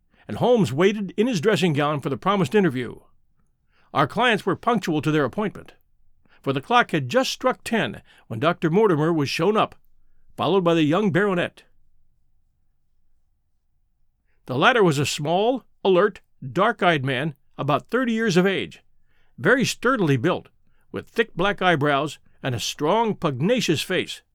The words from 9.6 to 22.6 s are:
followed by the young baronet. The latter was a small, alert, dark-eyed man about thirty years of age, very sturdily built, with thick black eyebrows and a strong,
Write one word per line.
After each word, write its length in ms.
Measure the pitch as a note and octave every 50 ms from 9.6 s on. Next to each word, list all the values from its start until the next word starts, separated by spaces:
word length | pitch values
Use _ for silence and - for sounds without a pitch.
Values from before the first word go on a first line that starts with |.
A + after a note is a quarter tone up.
| C#3+ - - - _ _ - - - - - - - - -
followed 300 | - A2 C#3 F3+ G3 F3
by 80 | E3+ E3
the 100 | E3+ D#3
young 280 | C#3 D#3+ G3 A3 G3
baronet. 520 | C3 F3 G#3 G#3 F#3 F3 D3+ - - - - _ _ _ _ _ _ _ _ _ _ _ _ _ _ _ _ _ _ _ _ _ _ _ _ _ _ _ _ _ _ _ _ _ _ _ _ _ _ _ _ _ _ _ _ _ _ _ _ _ _ _ _ _ _ _ _
The 100 | - B2+
latter 260 | C3 F3 A#3 C4 A#3 G3
was 160 | E3+ C#3 C#3+
a 60 | C#3
small, 580 | - - - D3 C#3+ E3+ F#3 G#3+ A#3 C4+ A3+ - _ _ _
alert, 380 | - G3+ F#3 E3+ G3+ A3 G3+ - - _ _ _ - C3+
dark-eyed 540 | A2+ F3 G3 A#3 A3+ - G#3 F3+ E3 D3 B2+
man 300 | C3+ C3 A#2+ D3 E3 - - _ _ _
about 300 | - D3 C#3 C#3+ C3 -
thirty 240 | - - B3 C4 A#3
years 240 | A3 A3 A3+ A3+ D#3
of 100 | F#3 F3+
age, 380 | G3 F#3+ D3 F#2+ E2 - - _ _ _ _ _ _ _ _ _ _ _
very 260 | - A#2 F3+ B3 C#4 G#3
sturdily 540 | - - - - A#3 C4+ A3+ F#3+ D3 C#3
built, 320 | A#2+ A2+ F3 E3 G2 - - _ _ _ _ _ _ _ _
with 160 | - G2 -
thick 280 | - _ - A3+ - -
black 260 | D#3+ F3+ G3+ G3+ -
eyebrows 580 | F#3+ F3+ E3+ C#3+ C#3+ D3 C#3+ C3+ D3+ D3 - - _ _ _ _ -
and 100 | C3+ B2
a 60 |
strong, 560 | G#2+